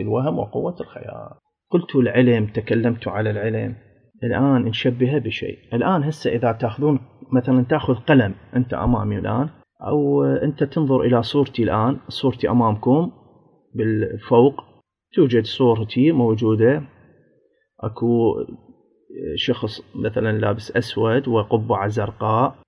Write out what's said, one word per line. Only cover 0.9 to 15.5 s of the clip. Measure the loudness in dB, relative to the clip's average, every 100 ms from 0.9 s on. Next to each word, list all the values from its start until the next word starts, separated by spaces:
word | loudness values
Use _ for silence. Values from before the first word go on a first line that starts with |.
| -14 -16 -16 -16 -20 _ _ _
قلت | -2 0 0
العلم، | 2 4 4 4 0
تكلمت | -4 -2 0 0 -2 -4
على | -4 -2
العلم. | -2 -4 -4 -6 -8 _ _ _ -8
الآن | -4 0 2 2
نشبهه | 2 -2 -2 0 0 0
بشيء. | -4 -8 -8 -10 -6
الآن | -2 0 0
هسه | 0 -4 -4
إذا | 0 -2
تاخذون | -2 -4 -2 0 0 -2 -20 -2
مثلا، | -2 2 2
تاخذ | 2 0 0
قلم | -2 4 4 4 -2 -6 -2
أنت | -2
أمامي | -2 0 0 -2 -4
الآن، | -2 -2 -4 -8 _ _ -4
أو | -2 2 2
أنت | 2 0 -2 -2
تنظر | -2 0 2 2
إلى | 2 2
صورتي | 2 0 0 0
الآن، | 0 2 0 -2 -6
صورتي | -4 -2 0 0
أمامكم | 2 2 2 2 2 2 -6 _ _ _ _ _
بالفوق، | -4 -2 0 -2 -6 2 6 6 4 -12 _ _ _ _
توجد | 2 2 2
صورتي | 0